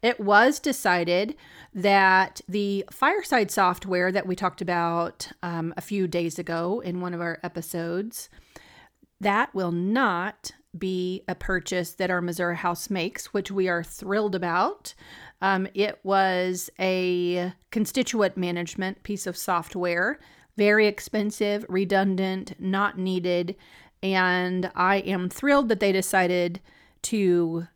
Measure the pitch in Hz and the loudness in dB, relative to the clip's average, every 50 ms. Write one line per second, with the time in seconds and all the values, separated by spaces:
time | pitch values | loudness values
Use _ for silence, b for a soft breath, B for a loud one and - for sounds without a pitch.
0 | - 226 247 - 220 196 208 202 226 262 294 - - 302 269 - - 202 180 175 | 2 0 0 0 2 6 6 8 8 6 4 2 -2 -2 -2 0 2 2 2 2
1 | 175 170 175 180 202 220 294 B B B B B B B B - 180 202 196 196 | 2 2 2 0 0 -2 -4 B B B B B B B B -2 2 4 6 8
2 | 190 190 185 185 190 185 - - - - 180 208 208 202 202 196 190 - - - | 8 8 8 6 4 2 -2 -14 -14 -6 -4 -2 0 0 -2 -2 -4 -6 -4 0
3 | - 285 370 415 349 - 294 247 214 190 - - 196 180 180 - - 196 185 180 | 2 2 2 2 -2 0 2 2 2 2 2 2 2 2 2 0 -4 -2 0 2
4 | 180 185 185 202 - 185 185 180 196 180 180 - 185 175 175 175 170 170 170 170 | 2 2 0 0 -2 -2 -4 -2 -2 -4 -4 -4 -4 -2 0 0 0 0 0 -2
5 | 170 170 - _ - - - _ - 175 170 165 165 165 - - - - 208 202 | -2 -4 -6 _ -14 -14 -12 _ -8 -6 -6 -4 -4 -6 -6 -8 -8 -4 -2 0
6 | 190 180 160 175 170 165 160 - 170 160 165 165 170 175 196 233 - 180 170 180 | 0 0 0 -2 -2 -2 -4 -6 -6 -4 -4 -2 -2 -2 -2 -4 -4 -6 -6 -6
7 | 180 180 175 170 170 170 165 - - 175 - 175 165 - - 175 165 170 170 180 | -6 -6 -6 -6 -6 -6 -6 -6 -8 -10 -8 -8 -10 -8 -6 -6 -4 -4 -4 -4
8 | 202 226 - - - - B B B B B B B B B B B B B _ | -4 -6 -8 -12 -16 -16 B B B B B B B B B B B B B _
9 | _ _ _ _ 196 208 202 214 247 - - 196 185 175 170 170 180 190 214 254 | _ _ _ _ -2 0 2 2 0 0 -2 -2 -2 0 0 0 0 2 2 2
10 | 269 220 185 170 180 208 - _ _ - - _ _ _ _ 160 196 190 190 185 | 2 2 0 0 -4 -6 -8 _ _ -16 -16 _ _ _ _ -6 -4 -4 -2 -2
11 | 180 185 185 190 - - 185 - - - 190 185 - - - 180 170 165 - _ | -2 -2 -4 -6 -6 -8 -8 -6 -4 -4 -4 -2 -2 -2 -2 -2 -2 -4 -4 _
12 | 190 180 185 180 175 175 170 170 180 175 175 165 - - 175 - - - 202 185 | -2 0 0 0 0 -2 -2 -2 -2 -2 -2 -2 -2 -4 -4 -4 -4 -4 -2 -2
13 | 165 190 - - - - _ 202 196 - 196 196 190 185 175 170 170 - - - | -2 -4 -4 -8 -14 -6 _ -4 -4 -2 -2 0 0 0 0 -2 -4 -6 -12 -14
14 | - 185 196 208 214 208 190 185 175 175 170 175 196 285 415 403 _ - - B | -6 -2 -2 0 0 0 -2 -2 -2 -2 0 0 0 0 -2 -6 _ -18 -18 B
15 | B B B B B B B B 185 190 196 185 190 190 - 196 202 208 - - | B B B B B B B B 0 0 2 2 0 -4 0 0 0 0 -2 -6
16 | _ 190 196 196 190 190 185 180 180 185 185 180 - - _ - 190 185 185 185 | _ 0 2 4 4 4 2 0 0 0 -2 -4 -6 -10 _ -2 -2 0 0 0
17 | 185 180 180 180 180 175 175 180 175 180 185 _ _ _ - 233 214 - - 269 | 0 0 0 0 0 0 0 0 -2 -4 -6 _ _ _ -2 -2 -2 -2 0 -2
18 | 247 - - 226 208 185 - 190 180 175 175 175 175 170 - - 190 190 196 - | -2 0 0 0 0 0 0 -2 -4 -2 -2 -4 -6 -6 -6 -6 -6 -6 -6 -8
19 | _ - 208 196 - 196 175 - - - 185 170 170 - - 185 175 175 170 170 | _ -8 -8 -6 -6 -8 -8 -8 -4 -2 -2 -2 -2 -4 -6 -4 -2 0 0 0
20 | 180 214 294 - b b b b b b b - 202 208 208 214 214 208 208 - | 0 0 -2 -4 b b b b b b b 2 4 6 6 6 6 4 2 0
21 | - - - 214 208 208 208 - 214 208 208 208 233 - 185 185 196 175 196 190 | -10 -4 -2 -2 -2 -2 -2 -2 -2 0 0 -2 -4 -2 0 0 0 4 4 4
22 | 196 196 190 185 190 190 185 190 190 - 185 - - 190 190 196 202 202 - - | 4 4 2 0 0 -2 -2 -4 -6 -10 -12 -8 -4 -2 0 0 0 0 -2 -2
23 | 185 190 185 185 175 180 180 175 180 175 196 B B B B B B B B B | -4 -2 -2 -2 0 0 0 0 0 -2 -6 B B B B B B B B B
24 | - 190 190 190 185 185 180 180 180 180 185 185 180 180 - - 180 185 196 196 | -4 0 2 2 4 4 2 2 0 0 -2 -2 -2 -4 -2 0 2 2 2 2
25 | - - 190 185 180 185 - - - 285 285 277 277 226 220 196 214 202 190 190 | 0 -2 -4 -2 -2 -4 -6 -2 2 4 4 4 4 2 0 2 2 2 2 2
26 | 185 - - 190 185 175 180 180 175 175 175 185 b b b b b b b b | 0 2 2 2 2 4 2 2 0 0 -2 -6 b b b b b b b b
27 | - - - 214 202 185 175 175 170 165 165 165 175 - _ | -8 -4 0 2 4 4 4 4 4 2 -2 -4 -6 -8 _